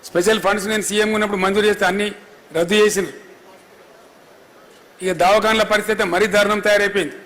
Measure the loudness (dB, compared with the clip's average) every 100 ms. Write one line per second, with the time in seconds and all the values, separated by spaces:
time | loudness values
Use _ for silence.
0 | -4 -2 0 0 0 -2 -2 -4 -2 -2
1 | 0 0 -2 0 0 2 0 0 0 -2
2 | -4 -8 -20 -20 -8 -4 0 2 2 2
3 | -6 -10 -20 -20 -20 -20 -20 -20 -20 -20
4 | -20 -20 -20 -20 -20 -20 -20 -20 -20 -10
5 | -6 0 4 4 2 0 0 0 -2 -2
6 | -2 0 2 2 2 0 2 2 2 -2
7 | -6 -8